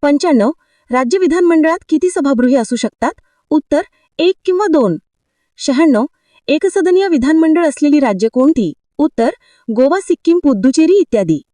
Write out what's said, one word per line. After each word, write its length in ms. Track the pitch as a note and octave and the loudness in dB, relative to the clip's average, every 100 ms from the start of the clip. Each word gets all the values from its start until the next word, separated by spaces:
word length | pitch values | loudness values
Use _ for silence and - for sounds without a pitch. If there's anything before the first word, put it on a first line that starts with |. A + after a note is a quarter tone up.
पंच्याण्णव, 500 | C#4+ C#4+ F4+ C#4 G#3+ E4 _ _ _ | 0 0 2 0 0 -4 _ _ _
राज्य 260 | B3 C4 F#4 | -4 -2 0
विधानमंडळात 600 | F#4 E4 F4 E4 D#4 F4 _ | 0 0 2 2 0 -2 _
किती 200 | D#4 F4+ | -2 -2
सभागृहे 460 | F#4 C#4 C4 B3 C4+ | -2 -2 0 2 0
असू 200 | A3+ A#3+ | -2 -4
शकतात? 360 | A3+ _ A#3+ - _ _ _ | -6 _ -8 -8 _ _ _
उत्तर, 320 | D4+ - C#4+ F#4+ _ _ _ | -4 -2 -4 -4 _ _ _
एक 160 | E4+ F#4+ - | -2 -2 -2
किंवा 200 | F#4 G#4 | -2 0
दोन. 300 | D#4 A3+ D#3+ _ _ _ _ _ _ | 0 0 -2 _ _ _ _ _ _
शहाण्णव, 480 | - C4 D#4+ A#3 C4 _ _ _ - | -4 0 2 2 -2 _ _ _ -4
एकसदनीय 600 | D4+ G4 G4 F4+ F4+ G4 | -2 -2 -2 0 0 0
विधानमंडळ 600 | D#4+ B3+ D#4+ D#4+ D#4 E4 | 0 0 2 2 2 0
असलेली 320 | - D4 D4 | 0 0 2
राज्ये 300 | C4+ G3 A3 | 0 -2 -2
कोणती? 440 | B3 C4 D#4+ F#3 - _ _ | 0 0 0 -2 -6 _ _
उत्तर, 320 | D4 - A#3 - _ _ - A3+ | -4 0 -4 -4 _ _ -8 0
गोवा, 240 | C4 F4+ | 2 0
सिक्कीम, 360 | - F4 - E4+ | -2 -4 0 2
पुद्दुचेरी 500 | C#4+ A3+ A#3 C4+ D#4+ | 2 2 0 2 2
इत्यादी. 480 | G4 F4 A3 F3+ D#3 - | 2 2 -2 0 -2 -4